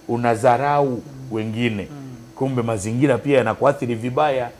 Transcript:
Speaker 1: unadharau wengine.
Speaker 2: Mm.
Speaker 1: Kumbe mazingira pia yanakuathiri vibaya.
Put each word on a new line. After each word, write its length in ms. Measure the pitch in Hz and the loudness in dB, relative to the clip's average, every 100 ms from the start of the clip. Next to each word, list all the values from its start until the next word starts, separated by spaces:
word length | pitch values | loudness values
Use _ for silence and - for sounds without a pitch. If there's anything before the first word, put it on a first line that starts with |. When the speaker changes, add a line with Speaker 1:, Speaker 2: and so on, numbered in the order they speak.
| - | -6
Speaker 1:
unadharau 920 | 117 120 110 127 120 143 143 139 120 - 135 131 | -2 0 2 4 4 2 2 0 -2 -8 -14 -8
wengine. 580 | 113 110 110 120 104 82 | -6 -4 -2 -2 -2 -6
Speaker 2:
Mm. 240 | 76 135 123 - - | -12 -16 -16 -16 -6
Speaker 1:
Kumbe 260 | 135 127 | -2 0
mazingira 560 | 117 113 104 120 143 120 | 0 -2 -2 2 2 2
pia 200 | 143 135 | 2 4
yanakuathiri 560 | 110 104 131 139 120 | 4 2 2 2 0
vibaya. 560 | 113 123 131 151 131 120 - | -4 -2 0 0 0 -4 -8